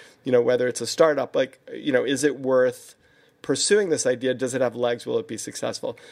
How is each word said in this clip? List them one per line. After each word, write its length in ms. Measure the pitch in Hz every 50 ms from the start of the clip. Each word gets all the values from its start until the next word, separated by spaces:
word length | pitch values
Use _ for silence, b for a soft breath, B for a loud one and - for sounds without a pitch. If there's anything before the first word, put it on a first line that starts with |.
| B B B B -
you 60 | 135
know, 100 | 127 120
whether 260 | 120 120 123 120 123 123
it's 140 | 117 -
a 60 | 117 -
startup, 460 | - - 131 156 147 139 127 - -
like, 260 | 143 135 131 - _ _ - -
you 200 | 113 - 151 131
know, 100 | 123 120
is 220 | 123 139 127 143
it 140 | 147 127 131
worth 560 | 135 131 131 127 127 127 120 - - - - _ b b b b b b b b
pursuing 460 | - - 139 - - - 202 214 208 180
this 180 | 151 - -
idea? 280 | 131 127 117 131 127 127
Does 200 | 117 131 123 123
it 60 | 131
have 160 | 127 120 113
legs? 300 | 120 123 120 120 117 -
Will 120 | 123 120 117
it 120 | 113 -
be 80 | 117 107
successful? 600 | - 113 - - - 120 110 - - 117 117 B B B